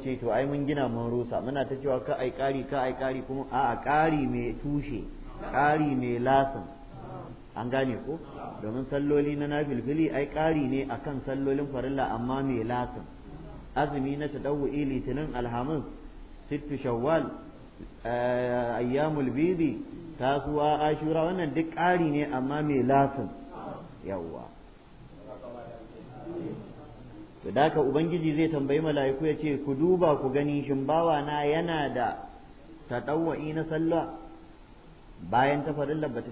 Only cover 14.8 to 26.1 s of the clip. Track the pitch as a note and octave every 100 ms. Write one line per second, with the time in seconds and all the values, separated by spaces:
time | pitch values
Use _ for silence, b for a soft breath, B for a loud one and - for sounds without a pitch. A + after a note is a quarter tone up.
14.8 | C3+ B2+ C3 C3+ D#3 B2 A#2+ A#2+ C#3 D#3
15.8 | B2+ - - - - - - D3 D3 C#3
16.8 | B2+ A#2 C#3 E3 A2 - - - - -
17.8 | - - A#2 A#2+ B2 B2 B2 B2 A#2+ A#2
18.8 | B2 C3+ D#3 D3+ B2+ B2 F3 E3+ D3+ A2
19.8 | - - - - B2+ C#3+ D3 D3 D3 D3
20.8 | D3+ D#3 D#3 D#3+ D#3+ F#3 D#3 D#3 D#3+ D3+
21.8 | F3 F3+ D#3 D3 D3 C3 C3 D3+ D3+ C3+
22.8 | B2 C#3 C#3 - F#2+ - - - - -
23.8 | - - F#2 F#2+ E2+ B1+ A1+ - - -
24.8 | - - - - G#2+ G#2 A#2+ A#2+ A#2 -
25.8 | - - -